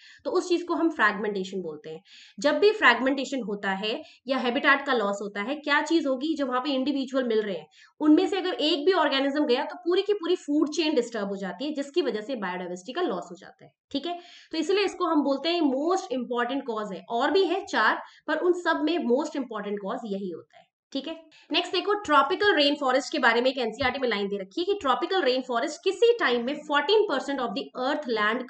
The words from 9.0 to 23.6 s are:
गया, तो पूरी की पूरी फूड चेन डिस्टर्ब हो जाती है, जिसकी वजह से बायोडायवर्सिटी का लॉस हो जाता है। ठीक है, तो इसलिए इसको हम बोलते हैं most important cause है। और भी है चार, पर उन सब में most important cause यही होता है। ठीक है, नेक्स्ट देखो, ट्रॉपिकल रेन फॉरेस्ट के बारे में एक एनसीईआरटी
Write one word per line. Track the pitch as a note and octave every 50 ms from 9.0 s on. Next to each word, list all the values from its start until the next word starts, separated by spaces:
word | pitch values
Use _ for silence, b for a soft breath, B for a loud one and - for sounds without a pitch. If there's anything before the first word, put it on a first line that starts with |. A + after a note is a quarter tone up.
| D4+ C#4 C4+ C4+ C#4 C#4 C4 D4+ C#4+
गया, | A#3 A#3+ C#4 D4+
तो | D4+ F4+
पूरी | - - E4+ F#4 G4
की | G4 G#4 G#4
पूरी | G#4 E4 E4+ F4+
फूड | - - D4 C#4+ D#4 D#4+ D#4
चेन | - E4+ D#4 D#4 C#4+
डिस्टर्ब | A#3+ A#3 A#3+ - G#3+ G3+
हो | G3 G3
जाती | F#3 F#3+ F#3 F#3 - C4+
है, | D4+ -
जिसकी | C#4 C#4 - - F4
वजह | C#4+ B3 G3+ G#3+
से | G#3+ C#4 C4+
बायोडायवर्सिटी | G#3+ G3 F3+ F3+ F#3 F3+ F3 F3+ F3+ - - -
का | -
लॉस | F3+ C4 F#3+ E3+ - -
हो | F3
जाता | - F#2+ - - _ -
है। | D3+ _ _ _ _
ठीक | - C4+ C#4
है, | E4+ F4 F4 B B B B B B
तो | D#4+
इसलिए | D#4+ - G4 F#4 G#4 G4
इसको | - - - F4+
हम | D#4+ E4 D4 B3
बोलते | C#4 C4+ C4 D4 E4
हैं | F4 F4
most | D#4 C4 B3 C4+ D4+ F4 F#4+ F#4 - - B3+ B3+
important | A3+ A3 A#3+ A#3+ A#3+ A#3+ C4+ C#4 C4 A#3
cause | G#3+ G#3+ G#3 F#3+ F3+
है। | D#3 - -
और | A#3 A#3 C4+ E4
भी | G4 G4 F#4+
है | D#4 F4+ G4 G4
चार, | - C#4+ A#3 G#3+ A#3+ E4 E4 B B B B B
पर | D4+ D#4
उन | D#4 F4 F4+ F4
सब | - - - D4 C#4+ D4+
में | D#4 F4
most | E4 A#3 A#3 A#3+ C#4+ D#4+ - -
important | C#4+ A#3+ B3 G#3+ G#3 F#3+ G3+ G#3 G3+ G3
cause | G3 B3 C4 A#3+
यही | G#3 G3 G3 G3+ F#3
होता | D#3+ C3+ - _ _
है। | - _ _ _ _ _ _ -
ठीक | C4+ C4+
है, | D#4+ D#4+ D#4+ - b b b b b
नेक्स्ट | D4 F4 F4 F4+ F#4+
देखो, | F4+ F4 G4 G4+
ट्रॉपिकल | G4+ - D4 D4 C#4 C4+ C4+ F#4 - G#4 G#4 E4
रेन | D4+ C#4+ C#4+ C#4+
फॉरेस्ट | C#4+ C#4 B3+ B3+ C#4 - -
के | E4 C#4+
बारे | B3 A#3 A3+ A#3+
में | B3+ C4+
एक | C4
एनसीईआरटी | C4+